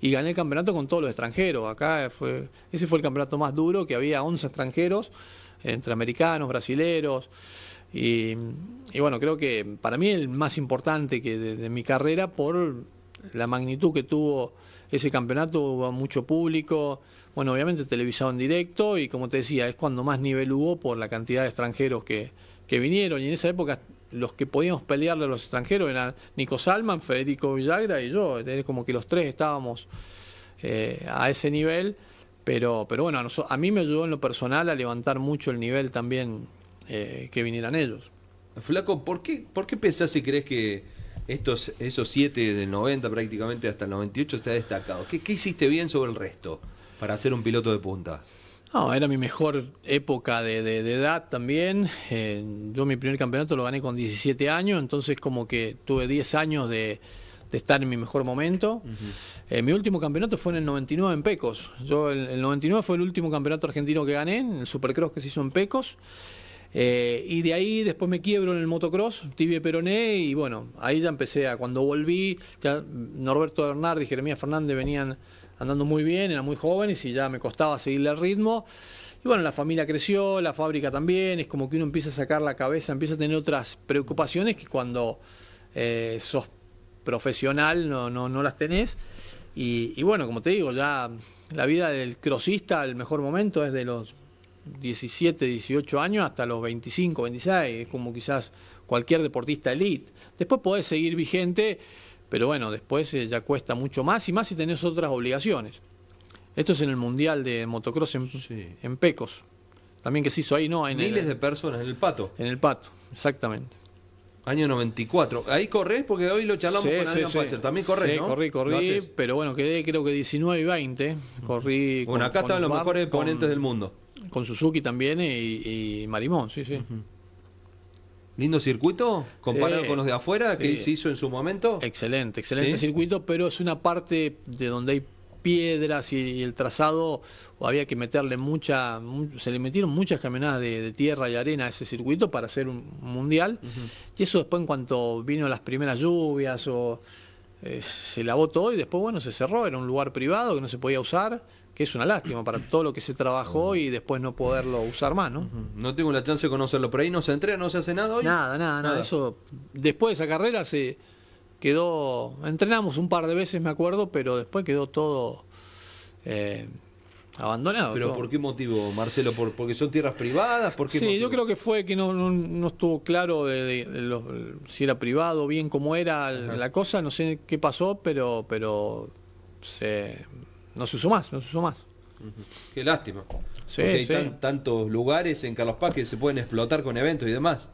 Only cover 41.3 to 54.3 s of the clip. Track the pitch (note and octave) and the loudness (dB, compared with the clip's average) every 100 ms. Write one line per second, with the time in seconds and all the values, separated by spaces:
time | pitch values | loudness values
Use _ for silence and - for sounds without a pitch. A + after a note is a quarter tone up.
41.3 | B2+ - A#2 - - A#2+ B2+ A2+ - C#3+ | -4 0 0 -2 -6 -4 -2 0 2 2
42.3 | C#3 A2 G2+ G2 G2+ A#2 C#3 A#2+ A2 A2 | 4 2 2 0 0 0 0 -2 -2 -4
43.3 | G#2 A2+ A#2+ A#2 G#2 G2 G2 G#2 G#2 D3 | -4 -4 -2 -4 -4 -4 -2 -4 -2 -4
44.3 | B2 B2 A#2 A2+ G2 - F#2 F#2+ E3 - | -2 -2 -2 -2 -6 -6 -8 -6 -6 -2
45.3 | G#3 G3+ E3+ C#3 D#3 E3+ D3 B2+ A2 G2 | -2 -2 2 4 4 2 0 0 -2 -8
46.3 | - F2+ D#2+ - - - - G#2 G#2 C3+ | -8 -10 -10 -12 -18 -20 -10 -4 0 0
47.3 | B2 A2+ A#2 A2+ G#2 F#2+ F#2+ E2+ D#2 - | 2 2 2 2 0 -2 -8 -8 -10 -12
48.3 | - - - - - C3 B2+ C#3+ C#3 B2 | -20 -20 -20 -4 0 2 2 2 0 -2
49.3 | - D#3 C#3+ C3 - - C#3+ C#3+ C3+ - | 0 0 0 -6 -14 -2 0 2 -2 0
50.3 | A#2 A2+ A2 A2+ A2+ A2+ B2 C#3+ E3 - | 0 0 0 0 0 0 2 2 0 -2
51.3 | B2+ A#2+ D3 F3 G3 G3 - - A#2 A2 | -6 0 0 2 2 0 -2 -6 -4 -2
52.3 | G#2 G#2+ G#2 G#2+ A#2 C#3 B2+ C3 C3+ C3 | -4 -6 -8 -8 -2 0 0 0 0 0
53.3 | B2+ D#3 D3 B2 C3+ C3 B2 A#2 G#2 C#3 | 0 0 0 0 -2 -4 -2 -2 0 0